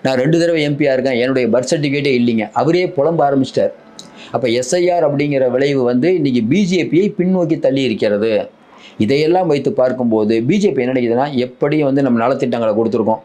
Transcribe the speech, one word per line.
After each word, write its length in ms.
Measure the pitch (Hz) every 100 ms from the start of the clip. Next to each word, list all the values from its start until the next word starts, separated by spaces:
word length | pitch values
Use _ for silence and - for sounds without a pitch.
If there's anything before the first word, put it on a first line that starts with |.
"நான் 120 | 131 131
ரெண்டு 240 | 135 165
தடவை 240 | 170 165
எம் 140 | 147 143
பியா 160 | 143
இருக்கேன், 200 | 131 127
என்னுடைய 340 | 123 123 131 117
பர்த் 260 | 117 -
சர்டிஃபிகேட்டே 460 | 160 147 143 139 123
இல்லைங்க." 280 | 120 113 104
அவரே 320 | 117 135 175 180
புலம்ப 340 | 180 151 165
ஆரம்பிச்சிட்டார். 520 | 143 139 127 - 98 - - - - - -
அப்ப 160 | 123 120
எஸ் 280 | 120 123 180
ஐ 140 | 175
ஆர் 260 | 175 156 143
அப்படிங்கிற 360 | 147 139 127
விளைவு 320 | 123 139 139
வந்து 320 | 120 123 160 185
இன்னைக்கு 280 | 143 123
பி 200 | 110 180
ஜே 200 | 190 180
பியை 300 | 117 151 202 -
பின்னோக்கி 420 | 180 185 165 160
தள்ளி 240 | 139 135
இருக்கிறது. 680 | 127 107 110 104 113 104 - - - - - -
இதையெல்லாம் 500 | 107 139 156 180 180
வைத்து 260 | 143 143
பார்க்கும்போது 720 | 120 127 123 120 110 107 113
பி 140 | 120 202
ஜே 140 | 196
பி 120 | 139
என்ன 160 | 123 131
நினைக்குதுன்னா, 340 | 120 120 143
எப்படி 500 | 131 127 - 147 151
வந்து 180 | 143 135
நம்ம 260 | 139 117 117
நலத்திட்டங்களை 480 | 135 127 120 113 107
கொடுத்துருக்கோம் 440 | 113 117 107 110